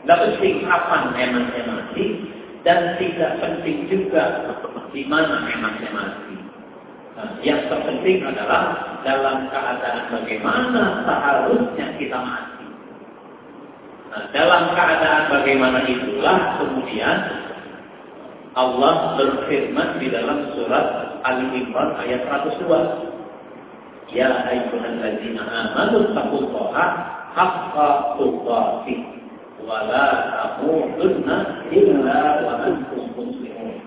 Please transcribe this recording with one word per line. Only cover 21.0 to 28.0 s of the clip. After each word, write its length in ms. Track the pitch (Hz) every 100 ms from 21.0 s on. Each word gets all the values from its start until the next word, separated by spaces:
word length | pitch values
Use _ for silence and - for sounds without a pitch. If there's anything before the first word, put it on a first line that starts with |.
| - - 131
Ali 380 | 131 131 127
Imran 340 | 120 117 147 -
ayat 240 | 120 123
seratus 380 | - 139 147 -
dua. 180 | - 160 123 - - - - - - - - - - - -
"Ya 160 | - 131 123 131
ayyuhalladzina 960 | 123 120 117 - 117 110 104 113 113
amanu 720 | - - - - - 220 -
taqullaha 720 | - - - - - - 147 175 - - - -
haqqa 560 | - 185 - - 147 147 143